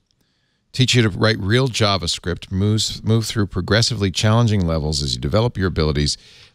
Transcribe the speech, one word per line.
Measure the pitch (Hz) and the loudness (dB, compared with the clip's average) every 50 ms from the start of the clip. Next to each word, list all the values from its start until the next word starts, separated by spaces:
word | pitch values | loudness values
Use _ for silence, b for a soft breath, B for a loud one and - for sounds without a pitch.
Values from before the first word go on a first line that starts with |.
| _ _ _ _ _ _ _ _ _ _ _ _ _ _ | _ _ _ _ _ _ _ _ _ _ _ _ _ _
Teach | - - 127 110 - | -2 0 0 2 4
you | 127 | 4
to | 113 107 | 4 2
write | 87 - 110 110 113 110 | 2 0 0 0 0 0
real | 101 95 113 123 135 131 | -2 0 2 2 2 0
JavaScript, | 104 - 110 101 98 92 85 82 - - - 90 87 - - - | 0 0 0 0 0 -2 -2 -4 -6 -6 -4 -6 -8 -8 -8 -6
moves, | 98 92 101 104 107 107 - - - - | -2 0 0 2 2 0 0 -4 -6 -4
move | - 110 113 113 107 | 0 0 2 2 0
through | - - 113 101 92 | 0 -2 -2 -2 -2
progressively | - 95 87 - 98 113 117 - 113 98 101 95 | -2 -4 -2 0 2 2 2 0 0 0 -2 -2
challenging | 82 - - 107 110 117 120 110 107 101 90 | 0 0 2 2 4 4 4 2 2 2 2
levels | 82 82 80 73 76 78 71 | 0 0 0 -2 -2 -2 -2
as | 71 67 62 | -4 -4 -4
you | 62 | -4
develop | 65 73 71 107 117 120 - - | -4 -2 0 0 0 0 -2 -2
your | 95 92 | -2 -2
abilities, | 73 - 78 78 71 71 73 71 - - B B B B B B | 0 0 0 0 0 0 0 -2 -2 -6 B B B B B B